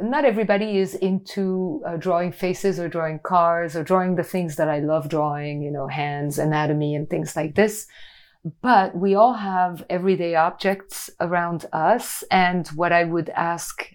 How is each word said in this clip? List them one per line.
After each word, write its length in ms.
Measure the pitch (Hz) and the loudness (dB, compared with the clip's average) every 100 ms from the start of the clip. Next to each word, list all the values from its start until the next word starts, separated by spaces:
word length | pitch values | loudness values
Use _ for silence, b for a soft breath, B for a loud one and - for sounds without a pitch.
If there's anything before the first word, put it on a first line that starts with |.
not 240 | 220 285 | -2 2
everybody 540 | 277 220 202 202 214 196 | 2 2 2 0 2 0
is 160 | 190 | 0
into, 880 | - 190 190 196 202 190 185 185 156 196 | 0 0 0 -2 -4 -2 -2 -2 -4 -6
uh, 100 | 165 | -4
drawing 360 | 180 170 180 | 0 0 0
faces 460 | - 185 180 196 175 | -2 -4 -2 -2 -2
or 100 | 170 | -4
drawing 300 | 170 160 156 | -4 -4 -4
cars 540 | - 180 170 170 170 165 | 0 4 4 2 -2 -4
or 60 | |
drawing 320 | 151 185 185 175 | 2 2 2 0
the 60 | |
things 320 | 170 185 170 147 | -2 -2 -2 0
that 120 | 156 | 0
I 100 | 147 | 0
love 280 | 147 156 147 | 2 0 0
drawing, 540 | 156 151 147 147 147 | -2 -2 -2 -6 -6
you 80 | 147 | -6
know, 180 | 143 139 | -6 -6
hands, 500 | 143 147 143 147 143 | -4 -4 -4 -4 -2
anatomy, 560 | 151 151 151 151 147 | 0 0 0 0 0
and 140 | 151 156 | -2 -4
things 240 | 160 156 160 | -4 -4 -6
like 180 | 156 | -2
this. 320 | 147 214 214 - B B B B B 165 - | 2 2 0 -12 B B B B B -14 -4
But 340 | 247 220 190 | 4 4 4
we 200 | 170 196 | 0 2
all 180 | 196 240 | 6 4
have 500 | 226 196 185 180 165 - | 4 -2 0 0 -2 -6
everyday 460 | 180 190 180 170 | -2 2 2 2
objects 760 | 165 165 170 190 196 - - - - | 2 2 0 -2 -2 -6 -14 -10 -6
around 460 | 175 175 170 165 - | -2 0 -2 -4 -6
us. 500 | 160 165 247 - - - | 0 2 2 0 -10 0
And 380 | 185 180 180 160 | 2 4 2 -2
what 240 | 151 170 | -2 2
I 120 | 170 | 4
would 260 | 165 170 165 | 2 0 -2
ask 600 | - 170 170 - - - | -2 -2 -4 -8 -10 -12